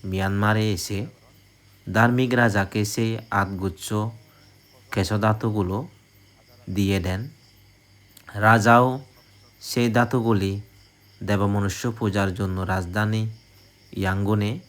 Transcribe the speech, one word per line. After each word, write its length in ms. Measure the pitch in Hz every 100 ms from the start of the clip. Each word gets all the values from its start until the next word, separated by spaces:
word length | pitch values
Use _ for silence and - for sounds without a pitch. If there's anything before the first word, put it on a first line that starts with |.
মিয়ানমারে 680 | 98 92 95 101 104 107 110
এসে 340 | 92 - 101 120 - - - _ _ _ - -
ধার্মিক 420 | 95 117 123 127
রাজাকে 500 | 120 117 104 98 110
সেই 340 | 104 - 113 113 -
আধগুচ্ছ 640 | 101 98 98 95 85 - 107 107 110 - - - - _ - -
কেশধাতুগুলো 960 | - 95 107 107 107 113 107 92 101 165 - _ _ _ _ _ - -
দিয়ে 300 | 98 98 98
দেন। 280 | 90 95 135 - _ _ - _ _ _ _ - -
রাজাও 680 | 101 107 113 104 117 127 131 - - _ - _ _
সেই 320 | - - 120
ধাতুগুলি 680 | 113 120 131 113 107 98 98 104 - _ _ _ _
দেবমনুষ্য 680 | 101 101 101 101 101 - 123
পূজার 420 | 110 110 101 98
জন্য 260 | 90 98 92
রাজধানী 680 | 92 92 87 95 107 110 110 110 - - - _ -
ইয়াঙ্গুনে 680 | - 98 95 101 104 104 147